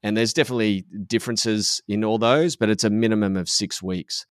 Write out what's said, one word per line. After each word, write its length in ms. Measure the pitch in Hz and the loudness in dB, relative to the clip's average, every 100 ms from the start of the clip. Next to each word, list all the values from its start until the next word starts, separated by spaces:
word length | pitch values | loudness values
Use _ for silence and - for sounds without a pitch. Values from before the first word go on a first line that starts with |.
And 140 | 104 107 | 0 0
there's 160 | 117 | 2
definitely 520 | 165 127 123 107 98 92 104 | 2 0 2 0 0 -4 -12
differences 760 | 92 113 120 113 113 107 101 - - | -2 -2 -2 -2 0 0 0 -4 -4
in 160 | 104 | -2
all 140 | 110 110 | 0 2
those, 380 | 113 139 170 | 4 4 2
but 140 | - 110 | 0 0
it's 140 | 107 | 2
a 60 | 110 | 2
minimum 480 | 107 113 107 101 95 | 2 2 2 2 0
of 120 | 87 | -2
six 340 | - 104 - | -4 -4 -6
weeks. 420 | 95 92 76 - - | -6 -6 -6 -10 -12